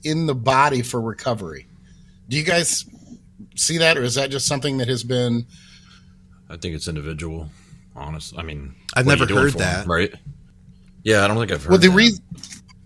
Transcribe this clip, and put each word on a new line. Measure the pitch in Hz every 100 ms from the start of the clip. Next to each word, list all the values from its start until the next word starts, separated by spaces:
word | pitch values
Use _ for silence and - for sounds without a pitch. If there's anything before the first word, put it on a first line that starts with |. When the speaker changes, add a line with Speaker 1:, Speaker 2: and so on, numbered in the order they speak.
Speaker 1:
in | 151 160 160
the | 131
body | 127 131 147 127
for | 120 123
recovery. | 113 104 135 107 87 67 - - - - - - -
Do | 147
you |
guys | 160 175 160 - - - - - - - - -
see | - 165
that, | 165 160
or |
is | 120 131
that | 135
just | 135 -
something | 143 143 135
that | 120
has | 123
been | 123 127 123 117 120 - - - - - - - - - -
Speaker 2:
I | 82
think | 90 78
it's | 87
individual, | 76 76 78 80 80 76 - - - - -
honest. | 76 78 - -
I |
mean, | 80 73 67 - - 127
Speaker 3:
I've | 131
Speaker 2:
what |
are | 143
Speaker 3:
never | 82
Speaker 2:
you |
doing | 101
Speaker 3:
heard | 143
Speaker 2:
for | -
'em, |
Speaker 3:
that. | 92 92 90
Speaker 2:
right? | 85 98 - - - - - - - - -
Yeah, | 107 104
I | 101
don't | 110
think | 107
I've | 80
heard | 73
Speaker 1:
Well, | 185
the | 185
Speaker 2:
that. | 190
Speaker 1:
reason, | 233 190 - - - - - -